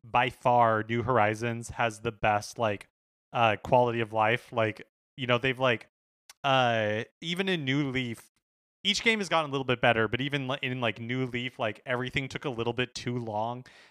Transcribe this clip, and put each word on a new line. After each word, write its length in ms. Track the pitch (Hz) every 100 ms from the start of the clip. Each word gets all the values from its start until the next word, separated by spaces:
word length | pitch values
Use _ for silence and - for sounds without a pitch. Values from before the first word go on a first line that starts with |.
| 117
by 240 | 123 127
far 560 | - 127 120 117 110 107
New 160 | 117
Horizons 680 | 117 123 107 107 120 117 117
has 280 | - 117 107
the 140 | 117
best, 440 | 107 110 104 - -
like, 300 | 110 101 - _ _ _ _
uh, 240 | 127 113 101
quality 420 | - 127 120 117
of 140 | 107
life. 400 | 110 107 120 -
Like, 340 | 120 110 - - _ _ -
you 100 | 123
know, 100 | 120
they've, 220 | 131 123
like, 280 | 131 113 - _ _ _ - - 139
uh, 580 | 135 120 113 107 107 - _
even 300 | 165 175 190
in 160 | 175 131
New 260 | 139 139
Leaf, 380 | 127 123 110 - _ _ _ _ _ 196
each 180 | 208
game 160 | 233 220
has 80 | 170
gotten 220 | 165 147
a 20 |
little 140 | 135 127
bit 160 | 120
better, 260 | 123 113 107
but 140 | 120
even, 260 | 139 143 131
li-, 120 | 139
in, 180 | 131 127
like, 220 | 117 107
New 240 | 117 127 131
Leaf, 340 | 120 123 -
like, 220 | 113 - -
everything 440 | 123 127 147 131
took 160 | - 151
a 40 |
little 220 | 117 117
bit 240 | 117 123 -
too 220 | 123 123
long, 480 | 113 104 113 123 - - -